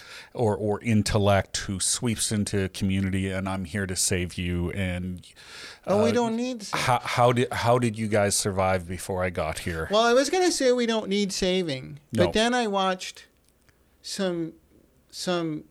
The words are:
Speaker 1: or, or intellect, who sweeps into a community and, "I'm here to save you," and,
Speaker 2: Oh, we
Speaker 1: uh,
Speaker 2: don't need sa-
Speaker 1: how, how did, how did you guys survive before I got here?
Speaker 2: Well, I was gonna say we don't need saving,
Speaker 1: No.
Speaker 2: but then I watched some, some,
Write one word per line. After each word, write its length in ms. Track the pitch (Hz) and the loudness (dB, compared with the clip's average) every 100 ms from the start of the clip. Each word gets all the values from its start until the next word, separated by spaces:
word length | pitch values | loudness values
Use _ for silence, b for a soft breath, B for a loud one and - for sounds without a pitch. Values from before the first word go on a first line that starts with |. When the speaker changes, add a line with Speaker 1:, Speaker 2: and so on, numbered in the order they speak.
| B B B | B B B
Speaker 1:
or, 220 | - 113 104 | -2 0 0
or 240 | 107 101 | 0 -2
intellect, 760 | 120 107 101 113 101 98 - - | 2 4 4 4 4 4 2 -4
who 220 | - 95 | -6 -4
sweeps 500 | - - 123 107 - | -2 -2 -2 -2 -2
into 320 | 110 101 101 | 0 0 0
a 60 | 95 | -2
community 600 | - 98 95 95 95 98 | -2 0 0 0 0 -2
and, 180 | 92 95 | -2 -4
"I'm 160 | 95 87 | -4 -4
here 200 | 104 95 | -4 -4
to 100 | 92 | -2
save 400 | - 92 87 87 | 0 0 -2 -4
you," 360 | 87 87 87 | -4 -2 -2
and, 540 | - 92 87 90 90 - B B B B B - | -2 -4 -4 -6 -8 -14 B B B B B -2
Speaker 2:
Oh, 180 | 202 | 2
we 60 | 226 | 2
Speaker 1:
uh, 40 | |
Speaker 2:
don't 220 | 226 233 226 | 2 0 -2
need 260 | 247 247 | -4 -6
sa- 140 | 196 - | -6 -4
Speaker 1:
how, 220 | - 123 | 0 0
how 280 | - - 123 | 0 4 4
did, 180 | 120 123 | 4 0
how 240 | 98 113 123 | 0 2 4
did 200 | 120 110 | 2 0
you 100 | 110 | 0
guys 280 | 104 101 98 | 2 2 2
survive 520 | 104 95 92 95 85 | 0 2 2 2 -2
before 360 | 92 - 92 | -8 -6 -2
I 60 | 92 | -2
got 280 | 90 78 80 | -2 -2 -4
here? 280 | - 82 80 | -4 -4 0
Speaker 2:
Well, 100 | 208 | 2
I 100 | 233 | 4
was 160 | 240 277 | 4 4
gonna 220 | 370 359 | 2 2
say 200 | 320 262 | 2 2
we 140 | 247 233 | 2 2
don't 240 | 226 214 | 0 0
need 220 | 202 202 | 0 0
saving, 640 | - 190 185 175 131 151 143 - | 0 0 0 0 -4 -8 -14 -4
Speaker 1:
No. 140 | 123 175 | 0 2
Speaker 2:
but 80 | |
then 200 | 185 226 | 2 2
I 140 | 247 226 | 2 0
watched 580 | 196 190 185 - - - _ _ _ _ _ _ _ | 0 0 0 -6 -14 -20 _ _ _ _ _ _ _
some, 520 | - - 190 175 165 - _ _ _ _ _ | -12 -4 -2 -2 -6 -10 _ _ _ _ _
some, 520 | - - 175 165 151 - | -10 -4 -2 -2 -4 -10